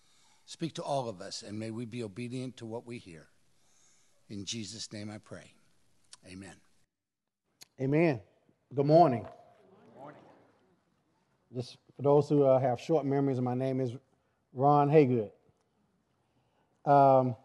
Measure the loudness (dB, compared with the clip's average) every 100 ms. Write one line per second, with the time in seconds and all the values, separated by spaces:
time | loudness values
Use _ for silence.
0 | _ _ _ _ -20 -10 -10 -8 -6 -6
1 | -6 -10 -12 -14 -12 -10 -10 -10 -10 -10
2 | -10 -10 -12 -10 -12 -14 -14 -14 -14 -16
3 | -16 -20 -20 _ _ _ _ _ _ _
4 | _ _ -16 -14 -10 -10 -10 -12 -14 -14
5 | -14 -16 -18 -20 -20 _ _ _ _ _
6 | _ -20 -20 -18 -18 -20 _ _ _ _
7 | _ _ _ _ _ _ -20 -8 -2 2
8 | 2 0 -8 _ _ _ _ -2 4 6
9 | 6 2 -8 -18 -20 _ _ -20 -20 -20
10 | -20 -20 -20 _ _ _ _ _ _ _
11 | _ _ _ _ _ -12 -12 -14 _ -4
12 | 2 2 4 4 4 4 2 -4 -2 -2
13 | 0 0 0 -2 -2 -4 -4 -4 -4 -8
14 | _ _ _ _ _ -2 2 4 4 6
15 | 6 2 -2 -10 _ _ _ _ _ _
16 | _ _ _ _ _ _ _ _ 4 6
17 | 8 6 4 -2